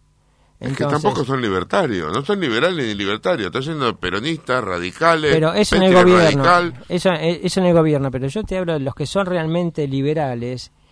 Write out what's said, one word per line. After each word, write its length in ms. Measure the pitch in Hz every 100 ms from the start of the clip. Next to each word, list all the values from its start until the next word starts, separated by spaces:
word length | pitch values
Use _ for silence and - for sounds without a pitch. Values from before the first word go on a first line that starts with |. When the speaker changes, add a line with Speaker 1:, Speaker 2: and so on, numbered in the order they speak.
| _ _ _ _ _ -
Speaker 1:
Es 160 | 127 139
que 80 |
Speaker 2:
Entonces 180 | 147 147
Speaker 1:
tampoco 220 | 170 - 127
son 160 | 135
libertarios, 680 | 113 92 85 202 160 95 78
no 100 | 107 139
son 140 | 202
liberales 480 | 156 113 165 175 117
ni 80 | 101
libertarios, 520 | 98 110 - 170 92
están 140 | 120
siendo 340 | 139 156 123 -
peronistas, 680 | 90 95 139 160 - 127
radicales, 680 | 101 90 90 - 165 160 151
Speaker 2:
Pero 200 | 147 156
eso 220 | 196 214 -
en 80 |
el 100 | 190
Speaker 1:
Petri 180 | 180 180
Speaker 2:
gobierno, 300 | 180 160 143
Speaker 1:
radical. 400 | 165 175 170 - -
Speaker 2:
eso, 220 | 175 190
eh, 280 | 165 160 170
eso 160 | 185 190
en 60 | 180
el 60 |
gobierno, 360 | 170 160 147 135
pero 180 | 127 135
yo 140 | 214
te 140 | 208 185
hablo 160 | 175
de 60 | 156
los 160 | 135 -
que 100 | 143
son 200 | 196 185
realmente 600 | 180 160 170 175 160 143
liberales. 840 | 135 139 156 139 120 120 127 - _ _